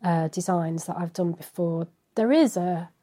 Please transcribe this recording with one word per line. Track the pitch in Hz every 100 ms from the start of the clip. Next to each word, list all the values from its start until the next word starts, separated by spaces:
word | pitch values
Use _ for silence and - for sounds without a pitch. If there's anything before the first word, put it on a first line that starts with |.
uh, | 185 165 160
designs | 180 175 180 165 165 -
that | 165
I've | 175
done | 170 175
before, | 170 - - 170 165 165 _ _
there | - 226
is | 302 285 185
a, | 175 170 170 _